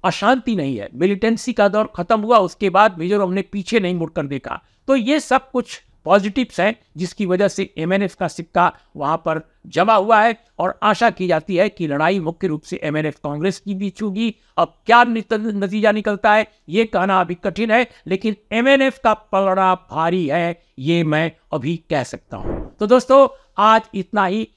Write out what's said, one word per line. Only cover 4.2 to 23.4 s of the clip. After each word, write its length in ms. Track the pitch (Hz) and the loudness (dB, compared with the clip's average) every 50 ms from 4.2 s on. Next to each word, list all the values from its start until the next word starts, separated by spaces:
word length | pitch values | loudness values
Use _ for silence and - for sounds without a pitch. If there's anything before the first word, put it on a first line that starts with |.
| 147 | -6
देखा। 360 | 139 139 131 - - - - _ _ _ _ _ | -6 -8 -10 -8 -10 -12 -12 _ _ _ _ _
तो 80 | - 269 | 0 0
ये 240 | 269 208 233 294 302 | 0 2 0 0 -2
सब 320 | - - 262 269 262 _ | 0 0 0 0 0 _
कुछ 300 | - 247 - - - - _ _ _ _ _ | -6 -6 -6 -6 -14 -20 _ _ _ _ _
पॉजिटिव्स 540 | 151 185 208 190 208 196 277 247 - - - | 2 2 4 2 0 -2 -2 -4 -4 -2 -2
हैं, 200 | 170 214 226 _ _ _ _ | -2 -2 -2 _ _ _ _
जिसकी 280 | 147 180 175 - - 208 | -8 -8 -8 -6 -6 -2
वजह 220 | 180 185 180 202 | -2 0 0 0
से 260 | 190 - - 196 - _ | 0 0 -4 -8 -8 _
एमएनएफ 380 | - 160 170 190 196 202 180 - | -8 -4 -2 0 0 -2 -4 -4
का 120 | _ 190 | _ -8
सिक्का 460 | 160 - - 170 _ _ 180 175 165 - _ _ _ _ | -8 -6 -10 -14 _ _ 0 0 0 0 _ _ _ _
वहां 200 | 147 143 143 160 | -6 -4 -2 -2
पर 340 | 165 _ 165 160 156 - _ _ _ _ | -2 _ -4 -4 -4 -6 _ _ _ _
जमा 280 | - - 156 180 214 220 | -6 -2 0 2 4 4
हुआ 260 | 208 190 214 226 208 | 2 4 4 4 4
है 220 | 214 233 226 _ _ _ _ - | 4 2 0 _ _ _ _ -4
और 200 | 175 185 - _ - | -4 -4 -4 _ 0
आशा 260 | 208 208 - 233 226 | 0 2 2 2 0
की 180 | - - 185 | 0 0 -2
जाती 280 | 180 170 156 - - 190 | 0 0 -2 0 -2 0
है 140 | 170 196 208 | 0 0 0
कि 180 | - - 170 | -2 -6 -4
लड़ाई 320 | 151 143 143 156 170 196 196 | -4 -2 0 0 0 0 0
मुख्य 280 | 160 156 170 _ 190 | -2 -6 -6 _ -4
रूप 140 | 185 156 151 | -4 -4 -4
से 180 | _ - 185 - - | _ -10 -10 -8 -6
एमएनएफ 320 | 156 147 156 156 151 143 _ - | -4 -4 -2 -4 -4 -6 _ -10
कांग्रेस 360 | 147 143 147 156 196 185 - | -8 -6 -2 -2 -4 -4 -4
की 140 | _ 202 202 | _ -10 -8
बीच 280 | 185 202 196 - - | -6 -6 -8 -8 -6
होगी। 340 | 214 208 185 208 226 226 208 _ _ _ _ | -8 -6 -4 -2 -4 -4 -4 _ _ _ _
अब 200 | - 170 - _ _ _ | -2 -2 -2 _ _ _
क्या 180 | - 226 240 240 | 4 6 6 6
नित-, 300 | 247 226 226 208 _ 226 | 4 2 -4 -2 _ -4
नतीजा 580 | 214 214 226 208 202 196 190 196 214 208 214 | -2 -2 -4 -4 -4 -4 -2 -2 2 2 2
निकलता 420 | 208 214 202 214 202 196 - 220 208 | 2 2 -2 -4 -4 0 2 2 4
है, 140 | 214 214 - _ _ _ - | 4 2 -2 _ _ _ -2
ये 160 | 156 214 226 | 0 0 0
कहना 360 | 220 - 185 185 196 190 185 | 2 0 0 0 2 2 2
अभी 140 | 180 165 175 | 0 0 -4
कठिन 360 | - - 202 175 202 226 220 | -6 -6 -6 -4 -2 -2 0
है, 160 | 214 240 247 - - _ _ | 2 0 0 -2 -8 _ _
लेकिन 280 | - 185 190 - 220 202 _ _ _ | -6 -6 -2 -2 -4 -4 _ _ _
एमएनएफ 480 | 208 226 240 269 277 277 269 269 262 - - | -4 0 4 4 4 4 4 0 -2 0 0
का 100 | 226 214 | 0 0
पलड़ा 600 | 214 - _ - 190 196 196 185 190 190 185 185 | 0 -4 _ -2 0 0 2 0 2 2 2 0
भारी 520 | 180 _ _ - 151 160 170 175 185 170 | 0 _ _ -6 -2 -2 0 0 0 -2
है, 340 | 135 143 175 170 170 170 _ _ _ _ - | 0 0 0 -2 -2 -4 _ _ _ _ -8
ये 240 | 131 151 170 170 165 | -2 0 0 2 2
मैं 280 | 156 151 156 165 160 - _ _ _ - | 0 0 0 -2 -2 -6 _ _ _ -8
अभी 240 | 156 113 151 170 165 _ _ | -6 -4 -4 -6 -6 _ _
कह 140 | 160 143 123 | -4 -4 -4
सकता 340 | - - - _ _ - | -6 -12 -16 _ _ -14
हूं। 380 | 95 95 - - - - - - _ | -10 -8 -8 -8 -8 -10 -14 -8 _
तो 80 | 214 | 0
दोस्तों, 400 | 202 247 254 247 - 262 269 269 - - - | 2 2 2 4 4 6 6 6 4 0 -10